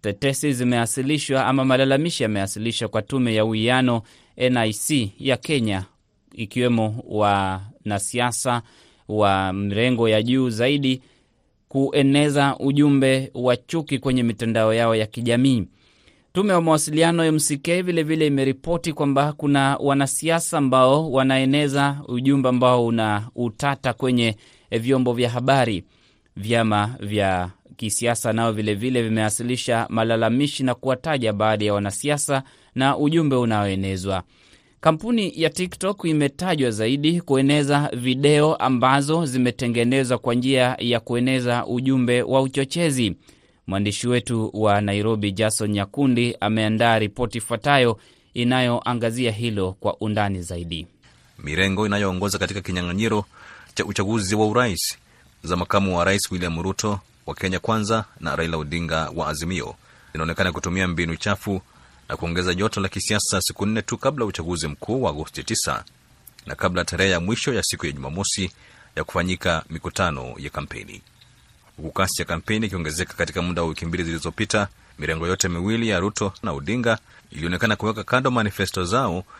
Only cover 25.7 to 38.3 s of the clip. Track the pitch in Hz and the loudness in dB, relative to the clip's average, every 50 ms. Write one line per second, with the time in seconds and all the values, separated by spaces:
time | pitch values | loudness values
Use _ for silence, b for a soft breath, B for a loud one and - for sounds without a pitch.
25.7 | 104 82 - b b b b b b b b b _ 101 98 110 117 117 113 110 | 0 -4 -6 b b b b b b b b b _ -10 -4 0 2 2 2 2
26.7 | 107 104 104 110 123 - - 101 107 104 98 95 92 90 90 92 95 _ _ _ | 2 2 0 0 -2 -6 -8 -4 0 0 2 2 2 0 -2 -4 -8 _ _ _
27.7 | - - 117 107 - - 120 117 117 - - 120 110 113 117 117 110 107 107 104 | -12 -8 -6 -6 -4 -2 0 0 0 0 -2 -2 0 0 0 0 0 0 0 -2
28.7 | 104 98 113 127 127 120 117 110 110 110 110 107 107 - 117 120 127 120 - - | -2 -2 -2 -2 0 0 0 0 0 0 0 0 -2 -2 -4 -4 -4 -4 -2 0
29.7 | 120 113 113 - - 113 113 113 117 113 113 110 117 131 143 143 - - 131 127 | 0 0 0 -2 -2 0 0 0 2 2 2 2 2 2 0 0 0 -2 -2 -2
30.7 | 123 - - 131 131 127 - 165 151 135 120 110 104 101 107 107 110 107 104 104 | -2 -2 -2 -2 -2 -2 -2 -4 -2 0 0 0 0 0 2 2 2 2 2 0
31.7 | 101 101 101 101 98 - - 143 147 143 - - 143 131 b b b b b b | 0 0 0 -2 -4 -4 -2 -2 -2 -2 -2 -2 -2 -2 b b b b b b
32.7 | b 127 131 139 143 - 147 147 160 170 160 147 131 127 120 113 110 104 101 101 | b 0 2 2 2 2 2 2 2 2 2 4 2 2 2 2 2 2 2 0
33.7 | 95 95 98 95 95 92 90 98 95 92 87 b b b b b b b b b | 0 -2 -2 -2 -4 -4 -4 -4 -4 -4 -4 b b b b b b b b b
34.7 | b b - 160 160 156 214 226 240 226 202 180 - 151 190 208 - - 185 180 | b b 0 0 0 0 -2 -2 -2 0 -2 -2 -2 -2 -2 -2 -2 -2 -6 -6
35.7 | - - 190 190 202 - - 165 156 151 147 139 143 - 175 185 175 151 131 120 | -6 -6 -4 -4 -4 -4 -2 0 0 2 2 0 -2 -4 -4 -2 0 0 0 0
36.7 | 110 104 110 113 135 143 147 156 170 175 - - 139 131 135 135 143 151 143 139 | 0 0 0 0 0 2 2 2 2 0 0 2 2 4 4 4 4 2 2 2
37.7 | 143 143 147 - - 123 120 127 127 131 143 147 | 2 0 0 0 -4 -2 -2 -2 0 2 4 4